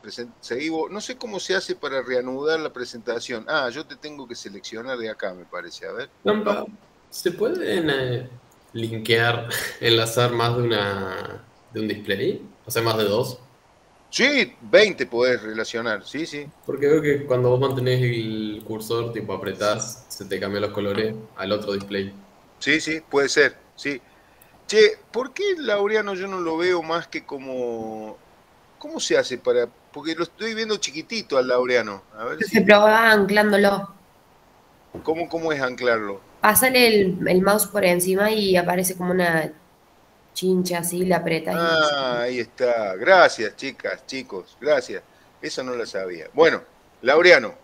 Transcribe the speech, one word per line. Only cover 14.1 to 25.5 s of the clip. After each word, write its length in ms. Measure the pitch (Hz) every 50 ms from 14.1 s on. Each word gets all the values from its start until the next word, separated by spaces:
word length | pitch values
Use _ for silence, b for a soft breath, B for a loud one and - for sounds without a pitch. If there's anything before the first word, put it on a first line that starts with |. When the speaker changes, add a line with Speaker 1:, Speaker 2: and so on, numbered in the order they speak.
| - - 220 277 294 269 208 - - _
Speaker 1:
veinte 460 | 123 107 101 185 214 208 160 - 139
podés 360 | - 120 117 123 127 123 110
relacionar, 640 | 104 107 110 110 107 - - 113 117 120 107 98 98
sí, 200 | - - 139 165
sí. 200 | 156 147 147 143 143 - _ _
Speaker 2:
Porque 200 | - 139 139 143
veo 160 | 143 156 156
que 240 | 147 151 143 131 -
cuando 240 | - 127 123 123 123
vos 120 | 123 123
mantenés 400 | 139 131 131 127 123 127 127 127
el 600 | 127 123 117 113 110 110 110 110 107 107 107 107 -
cursor, 460 | - 110 107 107 - 117 120 113 - -
tipo, 180 | 107 98 -
apretás, 720 | 95 90 98 101 95 - 104 104 107 117 - - - - - _
se 160 | - - 101
te 120 | 95 98
cambian 260 | 90 101 98 101 101 104
los 80 | 104
colores 440 | 104 104 101 101 101 107 110 110 110 110 - - -
al 160 | - 95 98 107
otro 180 | 104 104 104
display. 420 | 101 98 98 - 101 98 98 98 - - - - _ _ _ _ _ _
Speaker 1:
Sí, 220 | - 135 147 156
sí, 180 | 151 156 160 160
puede 300 | - _ - 139 139 131
ser, 260 | - 151 143 127 - - _ _ _
sí. 280 | - - 139 143 123 b b b b b b b b b b b _ _
Che, 300 | - 202 214 214 208 - - - _
¿por 220 | - 220 254 262 -
qué 220 | - 392 403